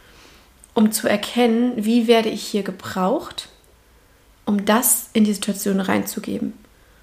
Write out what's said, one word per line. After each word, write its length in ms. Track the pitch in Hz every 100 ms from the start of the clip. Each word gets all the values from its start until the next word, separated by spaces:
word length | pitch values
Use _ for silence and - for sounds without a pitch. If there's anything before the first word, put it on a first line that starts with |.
| - - - - _ _ _
um 180 | - 214
zu 160 | - 240
erkennen, 680 | 208 - 240 240 226 247 240
wie 300 | 208 240 226
werde 220 | 226 220
ich 140 | 208
hier 200 | - 208
gebraucht, 840 | 196 185 - 190 185 294 - - - - _ _ _ _ _ _ _ _ -
um 200 | 202 196
das 440 | 214 262 - -
in 100 | 220
die 100 | 214
Situation 460 | 196 - 196 202 196
reinzugeben, 720 | 190 208 208 - 208 - - - _ _ _ _